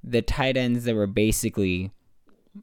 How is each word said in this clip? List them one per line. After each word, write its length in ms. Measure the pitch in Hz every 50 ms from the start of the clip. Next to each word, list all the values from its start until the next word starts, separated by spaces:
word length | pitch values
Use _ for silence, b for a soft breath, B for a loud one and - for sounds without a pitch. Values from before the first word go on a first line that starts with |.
| -
the 200 | 123 120 117 113
tight 340 | - - - 135 131 131
ends 260 | 131 127 123 120 120 120
that 120 | 120 113
were 100 | 107 104
basically, 840 | 101 98 101 107 107 107 - - 113 - - 101 95 90 90 92 95 - _ _ _ _ - _ _ - _ _ _ _ -